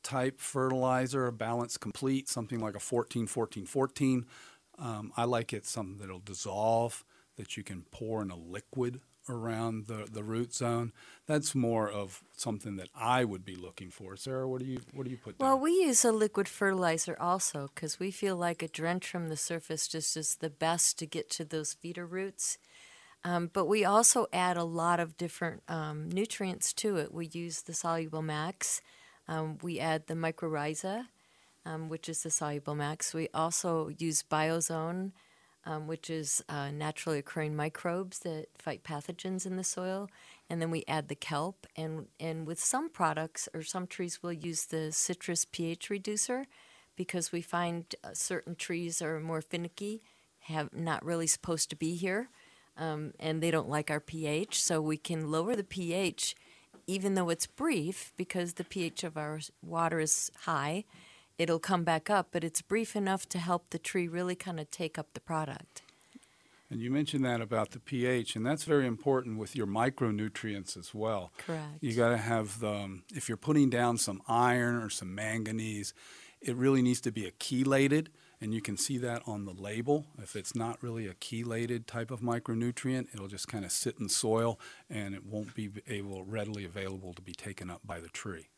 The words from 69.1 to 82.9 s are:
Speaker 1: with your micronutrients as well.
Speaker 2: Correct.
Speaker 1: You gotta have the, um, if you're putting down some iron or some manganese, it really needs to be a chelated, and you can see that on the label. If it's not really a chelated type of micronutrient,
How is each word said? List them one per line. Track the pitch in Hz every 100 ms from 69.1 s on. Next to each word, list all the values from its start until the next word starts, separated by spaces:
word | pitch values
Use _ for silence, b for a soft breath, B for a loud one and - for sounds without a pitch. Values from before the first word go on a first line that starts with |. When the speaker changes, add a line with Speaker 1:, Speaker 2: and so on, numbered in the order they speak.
| 131 123 110
Speaker 1:
with | 104
your | 127 101
micronutrients | 104 123 131 117 104 107 - 113 101 90 -
as | 82
well. | 107 110 104 90 -
Speaker 2:
Correct. | - 160 151 151
Speaker 1:
You | 135
gotta | 117 117 117
have | 110 113 107 107
the, | 107
um, | 104 98 95 -
if | 175 -
you're | 110
putting | 151 151 135
down | 120 120 117
some | - 95 -
iron | 117 123 123 120 120
or | 110
some | - 92
manganese, | 98 107 113 110 113 110 104 101 B B B B B
it | - 117
really | 131 135
needs | 123 123
to | 123
be | 110 95
a |
chelated, | - - 127 135 135 139 151 160 B B B
and | 107
you | 110
can | 101 101
see | - 123
that | 123 117 -
on | 104
the | 98
label. | 92 98 110 117 151 151 -
If | 101
it's | 104 -
not | 117 113 -
really | 123 113 104
a |
chelated | - - 113 117 113 117 120 117
type | 120 113
of | 123
micronutrient, | 120 117 117 113 120 123 127